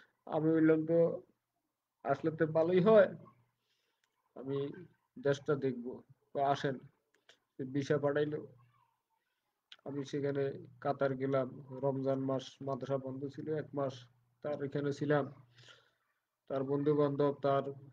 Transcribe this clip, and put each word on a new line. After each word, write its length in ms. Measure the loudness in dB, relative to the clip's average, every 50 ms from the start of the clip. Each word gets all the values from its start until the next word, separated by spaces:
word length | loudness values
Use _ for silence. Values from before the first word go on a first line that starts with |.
| -20 _ _ _ _ -6 -2
আমি 140 | 0 2 2 4
বললাম, 240 | 6 6 6 6 4 2 2
"তো 80 | 4 4 4 4 2 -4 -10 _ _ _ _ _ _ _ _ _ _ _ _ _ _ _ -4 -2
আসলে 200 | -2 0 0 -2 0 0
তো 60 | 0
ভালোই 340 | 2 2 2 2 4 4 6 6 8
হয়, 220 | 8 8 8 6 2 -4 -16 -20 -20 _ _ _ _ _ _ _ _ _ _ _ _ _ _ _ _ _ _ _ _ -12
আমি 180 | -8 -6 -4 -4 -4 -6 -8 -12 -18 -20 _ _ _ _ _ -2 0
দেশটা 280 | 0 0 0 0 -2 -2 0 0
দেখবো।" 280 | -2 -4 -4 -6 -10 -12 -12 -16 _ -20 _ _ _ -4
তো 60 | -2 0 2 2
আসেন, 240 | 0 0 -4 -4 -6 -10 -18 _ _ _ _ _ _ _ -20 -20 _ _ _ _
সে 80 | -10 -8 -4 -4
ভিসা 240 | -2 0 0 0 0 0
পাঠাইলো। 360 | 0 0 0 0 -2 -4 -6 -8 -12 -18 -20 _ _ _ _ _ _ _ _ _ _ _ _ _ _ _ _ _ _ _ _ _ _ -20 -16 _
আমি 200 | -8 -8 -8 -6 -6
সেখানে 340 | -6 -4 -4 -2 -2 -2 -2 -4 -4 -8 -14 -20 -16 -6 -4
কাতার 280 | -4 -2 0 0 -2 0 -2 -2
গেলাম। 260 | 0 0 0 0 -2 -6 -12 -16 -14 -10 -4 -2
রমজান 360 | -2 -2 0 0 0 0 0 0 -2
মাস, 160 | -2 -4 -4 -8 -14 -10 -6
মাদ্রাসা 320 | -6 -6 -6 -4 -4 -4 -4 -4
বন্ধ 220 | -6 -8 -8 -8 -10 -10
ছিল 120 | -10 -8 -6 -6 -6 -6
এক 60 | -6 -6 -4
মাস, 160 | -4 -4 -6 -8 -14 -20 _ _ _ _ _ _ -8
তার 160 | -8 -6 -6 -6 -4
এখানে 240 | -4 -2 -2 -2 -4
ছিলাম। 320 | -2 0 2 2 2 2 -2 -8 -16 -20 _ _ -20 -20 -20 -20 -20 _ _ _ _ _ _ _ _ _ _ _ _ _ -6
তার 140 | -4 -4 -2
বন্ধু 280 | -2 -2 0 2 2 2 2
বান্ধব, 340 | 2 4 4 4 4 4 2 2 0
তার 220 | 2 2 2 0 -2 -8 -12 -16 -20